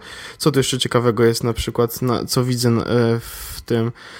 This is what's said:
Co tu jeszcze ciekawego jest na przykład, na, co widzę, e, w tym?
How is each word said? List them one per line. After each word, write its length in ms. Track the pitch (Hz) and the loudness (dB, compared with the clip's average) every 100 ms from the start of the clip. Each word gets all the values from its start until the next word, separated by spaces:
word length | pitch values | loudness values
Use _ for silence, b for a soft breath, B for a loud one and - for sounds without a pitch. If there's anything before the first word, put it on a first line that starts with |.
| B B B B | B B B B
Co 140 | 165 | 0
tu 80 | 135 | 2
jeszcze 180 | 127 127 | 2 0
ciekawego 460 | - 123 120 110 | 0 2 2 4
jest 200 | 117 113 | 4 2
na 100 | 120 | -2
przykład, 480 | 113 - 113 117 - | -2 -2 0 0 0
na, 240 | 127 117 - | -2 -2 0
co 180 | - | 0
widzę, 260 | 127 123 120 | 0 2 2
e, 500 | 117 - 120 117 117 | 2 2 2 2 0
w 420 | - - - - - | -4 -12 -14 -12 -2
tym? 260 | 117 117 B B B | 0 0 B B B